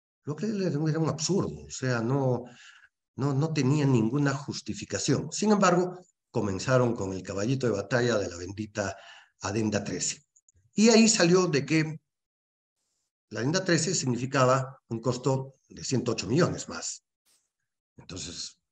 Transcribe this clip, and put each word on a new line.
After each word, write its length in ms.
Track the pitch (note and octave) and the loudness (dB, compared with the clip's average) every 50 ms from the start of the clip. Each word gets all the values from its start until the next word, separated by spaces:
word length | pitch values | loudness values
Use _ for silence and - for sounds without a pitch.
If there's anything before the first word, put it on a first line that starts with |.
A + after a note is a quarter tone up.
| _ _ _ _ _ | _ _ _ _ _
Lo 120 | C3+ D3 | -10 -8
que 100 | - - G#3+ | -6 -4 -4
era 300 | A3 G3 F#3+ F3 C#3 C#3+ | -2 -2 -2 -2 -2 0
un, 120 | D#3 D#3+ | -2 0
era 100 | D3+ D#3+ | 0 0
un 100 | D#3+ C3+ | 0 -2
absurdo, 560 | - - - - F3 G3 A#2+ E2 - - - | -2 -4 -2 -2 0 0 0 -2 -6 -12 -16
o 60 | - | -16
sea, 300 | - - C3 C3 B2 A#2 | -12 -6 -4 -2 -2 0
no, 440 | A2 A#2 C3+ C#3+ C3+ C3 B2 A#2 - - - - - - - - - _ _ _ _ _ _ | 0 0 0 0 0 0 0 -2 -4 -10 -18 -20 -20 -20 -20 -20 -20 _ _ _ _ _ _
no, 180 | - B2+ C#3+ C#3 | -4 -2 -2 0
no 200 | C3 D#3 D#3+ D#3+ | 0 0 0 0
tenía 320 | D#3 C3+ B2+ D3 D#3 C#3+ | 0 2 2 2 4 4
ninguna 480 | C#3 C3 A#2 A2 A2 B2 D3 C#3+ C#3 C3 | 4 4 4 2 2 0 2 0 0 0
justificación. 960 | - - - A2 - - - G2+ - G#2+ - - G2 - - C#3 - - - | -2 -6 -8 -10 -10 -8 -8 -10 -10 -8 -8 -6 -4 0 0 0 0 0 -6
Sin 200 | - - G3+ G#3+ | -6 -2 2 2
embargo, 480 | G#3+ G3 G3 F3+ F3 F3 F3+ F3+ - - - _ _ _ _ _ | 4 4 4 4 4 4 2 0 -4 -10 -18 _ _ _ _ _
comenzaron 640 | _ B2 G#2 G#2 F#2+ F#2 - - C3 B2+ B2 A#2+ A2 | _ -4 -2 -2 -4 -4 0 2 4 4 4 2 0
con 180 | - G2 F#2 F#2+ | -2 -4 -6 -6
el 100 | F#2+ F2+ | -8 -8
caballito 420 | - G2 F#2+ G#2 A#2 C3+ C3 B2+ | -8 -6 -4 -2 -2 -2 0 0
de 80 | A#2+ G#2 | 0 0
batalla 440 | G2 G2+ - C3+ B2 A#2+ A#2+ A2+ G#2 | -2 -2 0 0 0 2 2 0 0
de 120 | F#2+ F2 | -2 -4
la 80 | E2+ F2 | -8 -10
bendita 580 | F2+ F2+ G2+ G2+ G#2+ G#2 _ - G2+ F#2+ F#2 - - - - - - _ _ _ | -12 -12 -8 -10 -10 -8 _ -4 -4 -4 -6 -10 -16 -20 -20 -20 -20 _ _ _
adenda 420 | - G#2 G2+ A2+ A2 G#2+ G#2 G2+ F2 | -6 -4 -2 0 0 0 0 -2 -4
trece. 400 | F2 F2+ F2 - - - - _ _ _ _ _ _ _ _ _ _ _ | -4 -6 -6 -6 -6 -6 -8 _ _ _ _ _ _ _ _ _ _ _
Y 160 | - G#3 A#3 | 4 6 8
ahí 200 | A3+ G#3+ A3+ G#3+ | 8 8 8 6
salió 380 | - - F3+ E3+ F3 F#3 F3+ E3+ | 6 4 4 6 6 6 4 4
de 180 | D3+ C3+ - | 2 0 0
que 360 | - D#3+ D#3+ D#3 D#3 D3+ D#3 _ _ _ _ _ _ _ _ _ _ _ _ _ _ _ _ _ _ _ _ _ _ _ _ _ _ | 2 2 2 2 0 -4 -10 _ _ _ _ _ _ _ _ _ _ _ _ _ _ _ _ _ _ _ _ _ _ _ _ _ _
la 80 | A2 A2 | -8 -4
adenda 260 | A#2 C3+ D#3+ F#3 F#3 | -4 -2 -2 0 0
trece 300 | - E3+ D3+ - G3 F3 | 2 2 2 2 0 -2
significaba 840 | - - B2+ A#2+ A#2 B2+ C3 - C#3 C3 B2+ C3 C3+ C3 - - - _ _ | -2 0 -2 -2 -2 -4 -2 2 4 4 6 4 2 0 -4 -10 -18 _ _
un 120 | A#2+ A2+ | -8 -4
costo 540 | - C3+ A#2+ - - C#3 C3+ C3 C3+ - - _ _ _ | -2 -2 -2 0 0 0 0 0 -4 -8 -14 _ _ _
de 160 | - E2 - | -18 -14 -8
ciento 280 | - C3+ A#2+ - - | -2 -2 -2 0 -2
ocho 160 | A2+ - - F2+ | -4 -4 -4 -2
millones 420 | A#2 D#3 E3+ - - - - - | 2 2 2 2 0 -6 -10 -10
más. 340 | - - - - - - _ _ _ _ _ _ _ _ _ _ _ _ _ _ _ _ _ _ _ - | -12 -10 -10 -10 -12 -14 _ _ _ _ _ _ _ _ _ _ _ _ _ _ _ _ _ _ _ -20
Entonces, 600 | - _ - F#2 D2+ D#2 E2+ - - - - _ _ _ | -20 _ -14 -12 -12 -12 -12 -12 -12 -14 -14 _ _ _